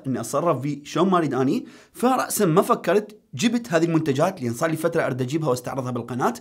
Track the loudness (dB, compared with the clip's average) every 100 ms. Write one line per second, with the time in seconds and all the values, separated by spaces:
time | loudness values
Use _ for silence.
0 | -4 -4 -2 -2 0 0 -2 -6 -6 0
1 | 2 4 2 0 0 0 -4 -16 -20 -2
2 | 0 0 -2 0 4 4 4 0 2 2
3 | 0 -10 _ -2 0 0 0 2 4 2
4 | 2 2 0 0 -6 -2 -2 0 0 0
5 | -2 -2 -2 -2 -2 -2 -4 -6 -6 -6
6 | -6 -4 -2 -4